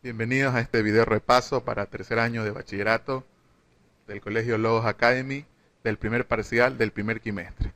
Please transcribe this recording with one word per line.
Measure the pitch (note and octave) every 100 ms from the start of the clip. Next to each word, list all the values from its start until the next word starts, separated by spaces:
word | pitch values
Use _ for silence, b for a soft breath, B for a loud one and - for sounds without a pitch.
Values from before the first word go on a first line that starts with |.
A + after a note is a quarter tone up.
| B2
Bienvenidos | A2+ A2+ C3 C3+
a | B2
este | A#2 A#2
video | G#2+ G#2+
repaso | A#2 A2 - B2 - C3 A#2
para | A2+ G2+
tercer | - F#2+ A2+
año | A#2 A#2
de | G#2+
bachillerato | G#2+ - G2+ G2+ A2+ - C3 - _ _ _ _ _ _ _ -
del | G#2
Colegio | G#2 A2 A2+ A2+
Logos | A2+ A2+ A2+
Academy, | G2+ A#2+ B2+ C3 C#3 D3 b b _
del | A2+ G#2+
primer | A2 A#2 -
parcial | A2+ G#2 A#2 B2 C3
del | A2
primer | - G#2+ A2
quimestre | A2 G2+ F2 - G2+